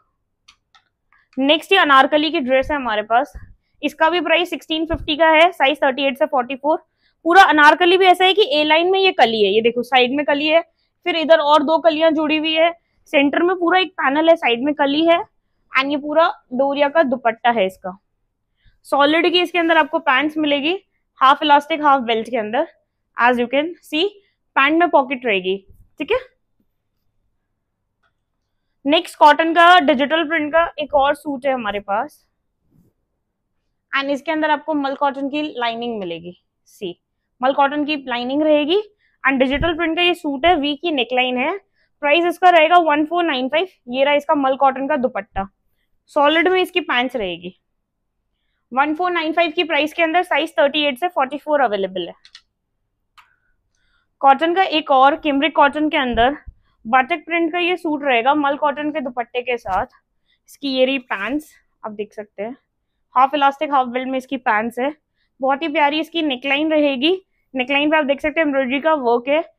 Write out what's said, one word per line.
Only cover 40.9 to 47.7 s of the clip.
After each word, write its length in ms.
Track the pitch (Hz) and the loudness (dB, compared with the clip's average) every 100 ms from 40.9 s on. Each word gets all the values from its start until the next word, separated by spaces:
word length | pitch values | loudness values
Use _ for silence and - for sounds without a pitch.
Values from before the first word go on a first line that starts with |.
नेकलाइन 460 | 277 233 247 254 247 | -4 -2 -2 -2 -2
है। 180 | 294 392 - _ _ _ | -4 -6 -12 _ _ _
प्राइस 220 | 285 330 349 | 0 0 0
इसका 240 | 330 359 | 2 4
रहेगा 280 | 339 311 349 | 6 6 4
वन 240 | 320 294 | 4 0
फ़ोर 200 | 311 349 | 0 -2
नाइन 240 | 330 262 262 | -2 -4 -2
फ़ाइव। 200 | 311 370 _ 240 | -2 -4 _ -8
ये 160 | 254 | -2
रहा 100 | 285 | 0
इसका 200 | 294 285 302 | 0 0 0
मल 200 | 269 269 | 0 2
कॉटन 320 | 269 262 277 | 0 0 -4
का 80 | 302 | -2
दुपट्टा, 500 | 254 202 - 196 196 _ _ _ _ _ _ | -2 -6 -10 -10 -10 _ _ _ _ _ _
सॉलिड 360 | 302 294 320 349 | 0 2 2 2
में 120 | 370 | 0
इसकी 180 | 359 370 | 0 -4
पैंट्स 340 | 302 247 254 247 | -4 -4 -4 -4
रहेगी। 400 | 190 170 175 - _ | -6 -8 -14 -18 _